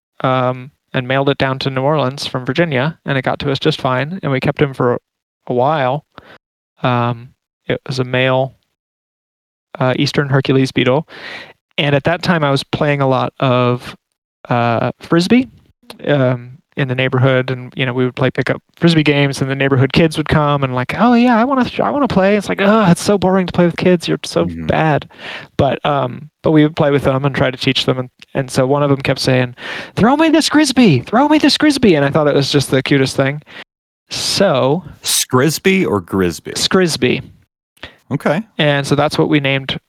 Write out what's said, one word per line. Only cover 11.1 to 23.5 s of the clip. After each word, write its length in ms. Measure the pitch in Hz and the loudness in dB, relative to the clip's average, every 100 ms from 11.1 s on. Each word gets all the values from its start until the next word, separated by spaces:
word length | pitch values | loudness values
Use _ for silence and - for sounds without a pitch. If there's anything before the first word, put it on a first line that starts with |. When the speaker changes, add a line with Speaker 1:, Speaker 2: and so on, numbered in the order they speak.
| - - - - - _ - | -14 -16 -16 -18 -20 _ -4
Speaker 1:
And 180 | 143 143 | 0 0
at 80 | 165 | 0
that 180 | 165 | -2
time, 200 | - 170 | 0 0
I 80 | 143 | 2
was 120 | 139 | 0
playing 380 | - - 147 143 | -2 -2 -2 0
a 60 | 135 | 0
lot 260 | 127 123 - | 0 -2 -2
of, 560 | 135 123 123 120 - - _ _ _ _ - | 0 2 2 -2 -6 -18 _ _ _ _ -4
uh, 420 | 120 117 113 123 - | -2 0 0 -2 -6
Frisbee, 480 | - 170 185 240 262 - _ _ _ - - | 0 0 4 2 2 -8 _ _ _ -12 -2
um, 460 | 143 127 127 123 127 _ - | 0 0 -2 -8 -20 _ -6
in 120 | 135 | -4
the 60 | 127 | -2
neighborhood, 540 | 131 127 131 131 127 | -2 2 2 2 0
and, 240 | 127 127 - | -6 -8 -6
you 80 | 127 | -4
know, 60 | |
we 120 | 123 127 | -2 -2
would 100 | - | 0
play 140 | 127 | -2
pickup 320 | - 127 - - _ | -2 -2 -4 -8 _
Frisbee 260 | 170 160 | 2 4
games, 380 | 147 143 143 - | 2 2 0 -2
and 80 | 135 | -4
the 60 | 139 | -2
neighborhood 380 | 139 131 135 | 0 2 2
kids 220 | - 165 156 | 2 2 0
would 140 | 151 | -2
come 340 | 156 147 143 | 0 2 0
and, 120 | 135 127 | -2 -2
like, 180 | 123 - | -4 0
"Oh, 160 | 233 240 | 2 4
yeah, 200 | 247 220 | 4 2
I 40 | |
wanna 200 | 254 269 240 | 2 0 -2
th-, 140 | - | -2
I 100 | - | -2
wanna 180 | - 262 | -2 0
play." 300 | 190 190 208 | 2 2 0
It's 120 | 190 | -2
like, 120 | 180 | -2
"Ugh, 300 | 196 220 190 | 2 4 2
it's 100 | 170 | 0
so 160 | - 202 | 0 0
boring 300 | 185 190 | 2 0
to 60 | 175 | 0